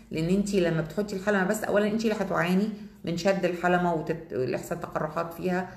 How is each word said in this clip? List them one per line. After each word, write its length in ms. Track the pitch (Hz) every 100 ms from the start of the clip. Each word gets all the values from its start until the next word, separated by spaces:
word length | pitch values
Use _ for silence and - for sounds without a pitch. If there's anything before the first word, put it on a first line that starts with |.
| -
لأن 180 | 160 165
انتي 320 | 202 202 196
لما 200 | 170 160
بتحطي 360 | 156 - 208 190
الحلمة 280 | 202 202
بس، 200 | 185 214
أولا 220 | - 202 208
انتي 260 | 226 226
اللي 120 | 208
هتعاني 440 | 190 165 170 185 220 - - -
من 120 | 165 170
شد 280 | 196 185
الحلمة 500 | 180 175 180 180 175
وتت-، 380 | 165 160 160 -
ويحصل 480 | 120 127 160 - 170
تقرحات 540 | - 156 156 170 170
فيها، 360 | - 180 180 185